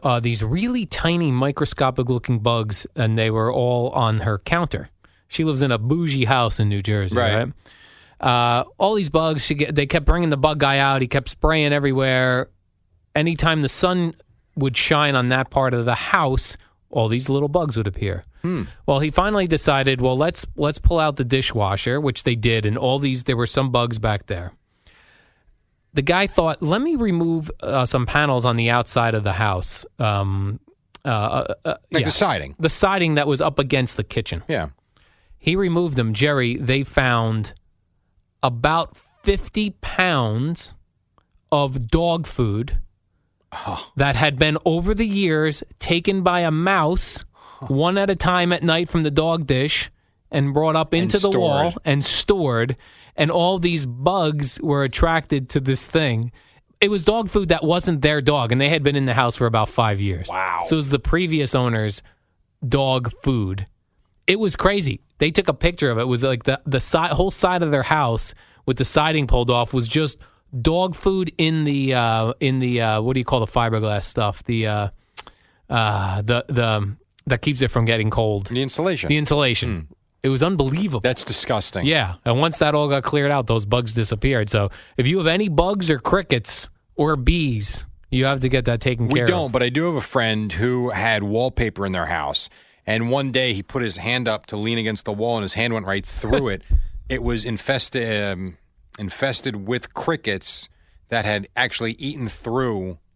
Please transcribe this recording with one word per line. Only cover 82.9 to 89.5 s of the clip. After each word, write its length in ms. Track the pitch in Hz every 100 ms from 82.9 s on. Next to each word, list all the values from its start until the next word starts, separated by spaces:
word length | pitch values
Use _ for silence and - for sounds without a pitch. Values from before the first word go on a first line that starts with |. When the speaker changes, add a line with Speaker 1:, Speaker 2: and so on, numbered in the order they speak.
| 139
Speaker 1:
cleared 260 | - 147 143
out, 160 | 143 120
those 180 | 113
bugs 280 | 101 120 120
disappeared. 580 | 113 107 107 135 127 104
So 200 | 110 101 - - -
if 100 | 123
you 120 | 185
have 100 | 160
any 200 | 175 208
bugs 420 | 151 175 202 170
or 80 | 143
crickets 680 | - 190 185 123 - - - - _ -
or 180 | 151
bees, 720 | 147 123 175 147 113 101 - - - -
you 140 | 127
have 160 | 131 135
to 80 | 131
get 160 | 131
that 160 | 120 117
taken 280 | 135 120 117
Speaker 2:
We 120 | 135
Speaker 1:
care 60 | 120
Speaker 2:
don't, 180 | 180
Speaker 1:
of. 60 | 143